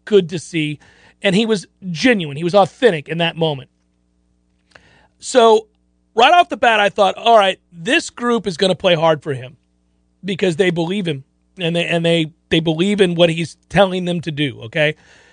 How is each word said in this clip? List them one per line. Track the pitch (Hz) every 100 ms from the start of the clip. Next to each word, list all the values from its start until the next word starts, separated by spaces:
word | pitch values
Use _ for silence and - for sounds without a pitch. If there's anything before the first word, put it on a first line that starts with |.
| -
good | 208 170
to | 170
see." | - 170 151 147 _ _ _ _
And | 202 190
he | 226
was | 214 - _ 190
genuine. | 160 247 226 156 139
He |
was | 170 196
authentic | 190 - 240 165 139
in | 165
that | 170 160
moment. | 160 139 127 _ _ _ _ _ _ _ _ _ _ _ _ _ _ _
So | - 262 226 220 - _ _ _ _ 214
right | 254
off | 349 349
the | 247
bat, | 240 220
I | 202
thought, | 208 190 190
"All | 226 233
right, | 196 180 _
this | 170 165 320 -
group | - 240 233 196
is | 160
gonna | 190
play | 180 190 165
hard | 165 156
for | 165 131
him | 123 _ _ _ _ _ _ _ 180
because | 175 190 156
they | 185
believe | 170 165 202 175
him | 139 - _ _ -
and | 170 170
they, | 160
and | 170
they, | 165 170 156 - -
they | 170
believe | 165 160 190 202
in | 185
what | 170 175
he's | 165 165 - _
telling | 170 196 185 175
them | 175
to | 160
do," | 143 147 113
okay? | 113 160 151 156 _ _ _